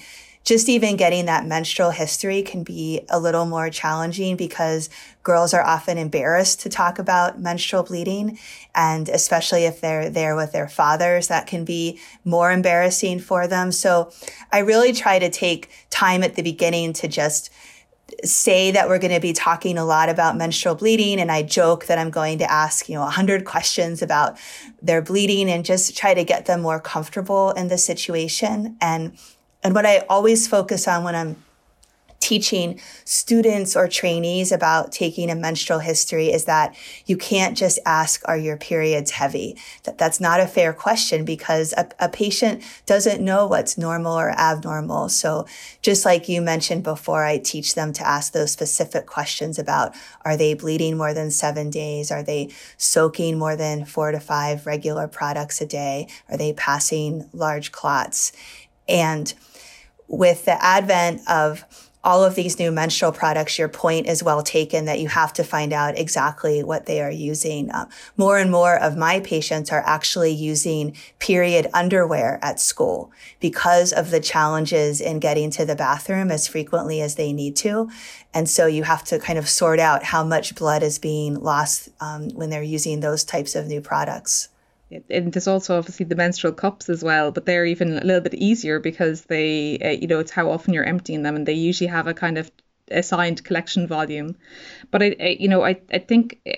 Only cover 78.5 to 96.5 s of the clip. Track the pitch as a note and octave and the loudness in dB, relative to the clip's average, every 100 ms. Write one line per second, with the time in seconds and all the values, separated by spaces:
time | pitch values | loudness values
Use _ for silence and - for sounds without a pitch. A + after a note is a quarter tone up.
78.5 | - E3 D#3 D#3 D#3 - D#3+ - E3 D3+ | 2 2 2 0 -2 0 -4 -2 -4 -2
79.5 | - E3 D#3+ D#3+ C#3+ - E3 D#3+ D#3+ - | 2 2 4 4 2 0 0 2 0 -2
80.5 | - D#3 D3+ D3+ D3 D#3 D3+ D3 C#3+ D#3 | -4 0 0 0 -2 -4 -4 -4 -4 0
81.5 | D3 D3+ - - _ D3+ D3+ D3+ - D#3+ | 0 0 -2 -6 _ -10 -8 -10 -8 -6
82.5 | D#3 D3+ D#3 D#3 D3+ D3+ D3+ - E3 C#3+ | -6 -4 -4 -4 -2 -2 -2 -2 -4 -4
83.5 | D#3 D3+ D3 D3 D3 D3 - - - - | -6 -6 -8 -4 -4 -2 -6 -4 -4 -4
84.5 | _ _ _ _ - - F3+ F3 F3+ F#3+ | _ _ _ _ -20 -4 -2 -2 -2 0
85.5 | F#3+ F#3+ F3 E3+ - E3 E3+ F3 F3+ E3 | 0 2 -2 -2 -6 -4 0 0 0 -2
86.5 | D#3+ G3 G3+ - E3+ D#3+ D#3 D3 - F#3 | 0 -4 -4 -6 -4 0 2 0 -2 -2
87.5 | F3 E3+ E3+ E3+ D#3 F#3 F#3 F3 - G3 | 0 0 0 -2 0 2 2 0 0 2
88.5 | A3+ D#3 D#3 D#3+ D#3+ E3 D#3+ - D#3+ D#3 | 2 0 -2 -2 -2 -2 -2 -4 -2 0
89.5 | D#3 D3 - D#3 - E3 D#3+ D#3+ F#3 E3 | 0 -2 -2 -2 -2 0 0 0 -2 0
90.5 | D#3+ - D#3+ C#3+ F3 - D#3 D3 D3+ D3 | 0 0 0 0 -2 -4 -4 -4 -2 -2
91.5 | D#3 E3 F3 F3 E3 D#3+ E3 E3+ D#3+ D#3+ | 0 0 0 -2 -2 -4 -4 -4 -4 -6
92.5 | _ _ _ - E3+ F3+ E3+ F3 E3 - | _ _ _ -4 -4 0 0 0 -2 -4
93.5 | E3+ E3+ F#3 E3+ D#3 D#3 D3+ D3+ - - | -4 -2 -4 -2 -2 -4 -6 -8 -12 -18
94.5 | - - - - G3+ G#3 - F3+ - G3 | -20 -20 -20 -4 2 2 2 -2 0 2
95.5 | F#3 - F#3 - F#3 - A#3 A#3 - - | 4 4 0 -2 -6 2 4 4 -4 -8